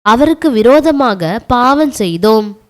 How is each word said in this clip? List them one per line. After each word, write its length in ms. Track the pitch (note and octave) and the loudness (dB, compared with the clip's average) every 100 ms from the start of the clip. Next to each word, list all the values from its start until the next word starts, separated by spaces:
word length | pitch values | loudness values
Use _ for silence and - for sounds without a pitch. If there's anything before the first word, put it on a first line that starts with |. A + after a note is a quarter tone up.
அவருக்கு 500 | - A#3 D4+ D#4 D#4+ | 0 0 0 0 0
விரோதமாக 920 | A3+ A3 C#4+ D4+ C#4+ C4 G3 D#3+ G#3 - | 2 4 4 2 0 -2 -2 -4 -6 -4
பாவம் 440 | B3 B3 C#4+ D4+ | 0 0 0 -2
செய்தோம். 580 | A#3+ G3 E3+ G3+ A3 G#3+ G3+ _ | -2 -6 -2 0 0 -2 -12 _